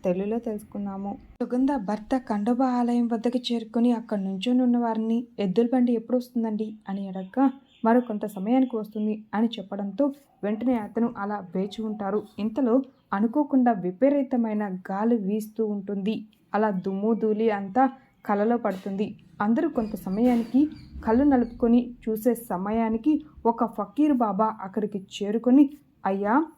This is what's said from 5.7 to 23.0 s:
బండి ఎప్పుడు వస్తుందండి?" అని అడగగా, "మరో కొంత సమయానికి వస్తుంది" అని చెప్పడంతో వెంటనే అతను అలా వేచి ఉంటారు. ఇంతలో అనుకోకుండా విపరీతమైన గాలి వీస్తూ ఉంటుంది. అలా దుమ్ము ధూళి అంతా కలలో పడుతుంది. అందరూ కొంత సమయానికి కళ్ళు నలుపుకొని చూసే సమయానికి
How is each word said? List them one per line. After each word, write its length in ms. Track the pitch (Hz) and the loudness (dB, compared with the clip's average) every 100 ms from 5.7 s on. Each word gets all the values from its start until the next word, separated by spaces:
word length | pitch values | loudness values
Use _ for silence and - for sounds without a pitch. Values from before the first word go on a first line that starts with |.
బండి 200 | 254 247 | 4 2
ఎప్పుడు 240 | 233 220 247 | 2 0 -2
వస్తుందండి?" 560 | 247 240 226 214 220 220 - | -2 -4 -2 -4 -6 -8 -8
అని 180 | 196 196 | -8 -6
అడగగా, 440 | 190 190 - 269 - _ _ 220 | -10 -6 0 0 0 _ _ 2
"మరో 140 | 240 | 2
కొంత 260 | 240 208 214 | 2 -6 -6
సమయానికి 500 | 196 196 254 254 226 | -6 0 2 2 -2
వస్తుంది" 480 | 214 214 214 214 - | -6 -4 -4 -4 -4
అని 140 | 202 226 | 0 0
చెప్పడంతో 680 | 226 190 202 202 190 285 277 _ _ | -2 -10 -8 -8 0 -2 -2 _ _
వెంటనే 300 | 202 214 240 | -4 -2 0
అతను 400 | 247 202 - 233 240 | 0 -2 -2 -2 -2
అలా 280 | 202 208 185 185 | -6 -6 -6 -4
వేచి 260 | 202 196 | -4 -6
ఉంటారు. 420 | 220 214 202 208 214 - | -8 -6 -2 -2 -4 -6
ఇంతలో 420 | 214 220 254 247 269 _ _ | -4 0 2 2 0 _ _
అనుకోకుండా 580 | 196 226 262 285 269 240 | 0 0 0 2 4 4
విపరీతమైన 960 | 214 175 185 269 285 277 247 226 214 208 185 - | 2 -2 2 2 2 0 0 0 -2 -4 -6 -6
గాలి 240 | 196 226 240 | -2 2 2
వీస్తూ 500 | 190 214 214 - 220 | 0 -2 -4 -4 -2
ఉంటుంది. 600 | 208 196 196 185 180 - _ _ | -2 -6 -4 -2 -4 -8 _ _
అలా 160 | 202 220 | 0 0
దుమ్ము 440 | 185 185 190 214 | 0 -4 -2 0
ధూళి 380 | 226 220 214 226 | 0 0 2 0
అంతా 380 | 208 196 190 262 262 _ _ - | 0 -2 2 2 0 _ _ -4
కలలో 320 | 202 214 240 | 0 2 2
పడుతుంది. 580 | 233 190 202 196 214 - - - | 0 -4 -6 -4 -4 -6 -20 -4
అందరూ 280 | 208 233 330 | 0 2 2
కొంత 260 | - 214 190 | -2 -4 -6
సమయానికి 760 | - 190 247 233 226 254 302 - - - - | -6 2 2 2 2 2 2 0 -16 -6 2
కళ్ళు 180 | 226 | 4
నలుపుకొని 680 | 285 262 233 - 233 240 240 - - | 6 4 2 0 4 4 2 -8 -6
చూసే 260 | 220 247 233 | 0 0 -2
సమయానికి 880 | - 180 196 220 226 226 | -4 -6 -2 -2 0 0